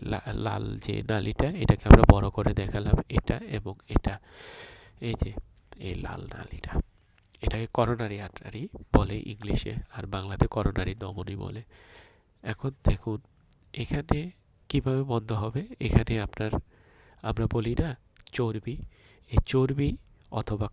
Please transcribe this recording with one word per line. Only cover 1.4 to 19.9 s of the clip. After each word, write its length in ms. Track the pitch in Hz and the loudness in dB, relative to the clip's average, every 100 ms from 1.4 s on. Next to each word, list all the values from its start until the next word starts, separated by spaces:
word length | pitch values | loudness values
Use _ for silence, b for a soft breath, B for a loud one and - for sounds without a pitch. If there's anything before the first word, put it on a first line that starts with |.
| 135 | -2
এটাকে 400 | 190 - 104 - | 0 0 6 12
আমরা 140 | 113 110 | 12 12
বড় 180 | 98 98 | 8 4
করে 240 | - 101 | -2 -2
দেখালাম, 400 | 107 95 101 104 - - | -2 -2 -4 0 0 2
এটা 280 | - - 117 | -2 -2 -4
এবং 360 | 220 113 104 101 - | -6 -8 -8 -12 -4
এটা, 320 | - - 104 B B B B B B B - | -2 -2 -6 B B B B B B B -10
এই 140 | 117 110 | -8 -6
যে 80 | 101 98 - - _ - | -6 -8 -14 -20 _ -14
এই 180 | 95 | -10
লাল 340 | 87 87 87 90 - | -8 -10 -12 -12 -14
নালীটা, 440 | - - - - - _ _ _ _ - | -14 -14 -6 -4 -6 _ _ _ _ -8
এটাকে 240 | - 110 117 | -4 -4 -2
করোনারি 540 | - 113 117 107 101 | 0 0 0 -4 -8
আর্টারি 480 | 98 - 110 110 180 - - | -10 -14 -14 -12 -12 -14 2
বলে 240 | - 101 104 | 4 4 -2
ইংলিশে, 560 | - 104 101 - 107 117 - | -8 -8 -2 -2 -2 -8 -10
আর 140 | - 98 | -10 -8
বাংলাতে 400 | 98 98 95 - | -6 -4 -2 0
করোনারি 480 | 107 101 92 95 | 0 -2 -2 -4
ধমনী 420 | 98 95 92 95 101 | -6 -10 -10 -8 -8
বলে। 260 | 95 104 - B B B B B B _ | -10 -12 -16 B B B B B B _
এখন 300 | - - 135 - | -10 -6 -8 0
দেখুন 340 | - 98 113 107 - _ _ - _ | 2 2 0 -8 -10 _ _ -20 _
এখানে 580 | - 117 147 151 147 180 - _ _ - | -10 -4 -2 0 -2 -4 -12 _ _ -4
কিভাবে 340 | 139 131 131 | 0 2 0
বন্ধ 300 | 135 117 110 | 0 -2 0
হবে। 340 | 107 113 123 226 247 | -2 -2 -4 -6 -6
এখানে 400 | - 113 110 113 | 4 4 4 -2
আপনার, 300 | 101 - 107 - b b b b b b | -4 -4 -4 -4 b b b b b b
আমরা 240 | 107 107 113 | -6 -2 0
বলি 240 | 117 110 120 | 0 0 0
না 160 | 165 131 _ - - | 0 -4 _ -20 -8
চর্বি, 440 | - 117 107 117 147 b b b b - | -2 -2 -2 -8 -10 b b b b 0
এই 100 | 113 - | 2 4
চর্বি 500 | 131 135 139 143 | 4 2 2 -2